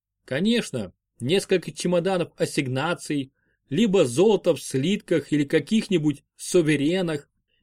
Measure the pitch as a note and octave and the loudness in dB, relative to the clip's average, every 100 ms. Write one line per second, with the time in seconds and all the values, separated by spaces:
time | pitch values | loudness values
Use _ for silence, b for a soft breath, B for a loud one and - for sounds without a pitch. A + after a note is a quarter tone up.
0 | _ _ - C3+ G#3 A#3+ - - F#2+ - | _ _ -8 -2 0 0 -2 -6 -8 -12
1 | _ - A#2+ G3 - F#3 - - F3+ F3 | _ -8 -2 -2 0 -2 -2 -6 -2 0
2 | E3+ F#3+ E3 - D#3 - C3+ C3 D#3 E3 | 0 -2 -4 -4 -4 -2 -2 -2 -2 -4
3 | - D3 C3+ _ _ _ - D3 A3+ F#3+ | -6 -6 -6 _ _ _ -4 0 2 4
4 | C3+ A#2+ G#3 G3 F3+ C#3+ - C3+ D3+ G#3 | 4 4 4 4 2 0 -2 -2 0 -2
5 | - E3 - D3 C#3+ D#3 - A3 - F3+ | 0 -2 0 -2 2 0 2 0 2 0
6 | D3+ C#3 _ - - F3+ D#3 D3 C#3+ F#3 | 0 -4 _ -16 0 2 2 2 0 0
7 | F3 D3+ - _ _ _ | -2 -6 -10 _ _ _